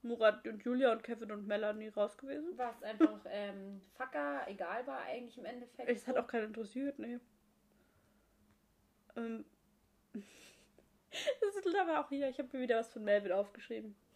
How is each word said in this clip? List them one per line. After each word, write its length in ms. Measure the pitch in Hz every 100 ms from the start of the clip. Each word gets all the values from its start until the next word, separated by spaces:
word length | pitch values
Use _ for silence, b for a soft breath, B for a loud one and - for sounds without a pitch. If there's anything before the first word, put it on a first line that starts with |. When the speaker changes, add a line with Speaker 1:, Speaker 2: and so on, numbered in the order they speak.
Speaker 1:
Murat 440 | 240 233 220 214 226
und 160 | 220
Julia 300 | 240 247 262
und 100 | 226
Kevin 300 | - 233 220
und 140 | 208 202
Melanie 420 | 208 214 214 214
raus 280 | 214 208 -
gewesen. 380 | 269 294 320 370
Speaker 2:
Was 240 | 247 226
einfach, 380 | - 214 311 208
<laughs> 0 | -
ähm, 500 | 208 202 196 196 196 - -
fucker, 460 | 254 294 285 285 -
egal 380 | 196 170 208 254
war 140 | 262
eigentlich 380 | - 240 240 226
im 80 | 220
Endeffekt. 420 | 247 240 - 240
Speaker 1:
Es 180 | 240 -
hat 100 | 254
Speaker 2:
so. 40 |
Speaker 1:
auch 40 | 240
keinen 180 | 240 220
interessiert, 500 | 220 208 254 277 277
nee. 200 | 220 240 - _ _ _ _ _ _ _ _ _ _ _ _ _ _ _ _ _ _ -
Ähm, 280 | 233 226 - _ _ _ _ _ _
<laughs> 0 |
das 1400 | 208 202 - - - - - _ _ _ - - 508 415 403 381
ist 100 | 370
aber 240 | 349 311
auch 80 | 294
hier, 200 | 277 277
ich 100 | 254
hab 140 | 262
mir 80 | 262
wieder 180 | 247 226
was 140 | 226
von 100 | -
Melvin 280 | 208 208 202
aufgeschrieben. 640 | 185 202 - - 226 214 196 _